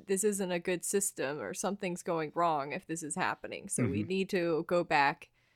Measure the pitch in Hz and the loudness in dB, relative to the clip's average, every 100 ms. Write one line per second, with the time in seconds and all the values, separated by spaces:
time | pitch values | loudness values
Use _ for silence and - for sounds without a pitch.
0 | - 190 214 196 180 175 180 175 - 196 | -2 0 2 0 0 -2 0 -2 0 0
1 | - - 135 147 98 - 196 202 190 175 | 0 -2 -2 -2 -4 -4 -4 -2 -4 -4
2 | - 165 151 170 170 151 143 147 - 165 | -2 -2 0 2 2 2 0 -6 -6 -6
3 | 151 185 117 143 - - - - 120 104 | -4 -2 0 -2 -6 -10 -4 0 0 0
4 | 135 190 190 190 170 156 170 175 170 151 | 0 0 0 0 2 0 2 0 4 4
5 | 139 160 - _ _ | 4 2 -8 _ _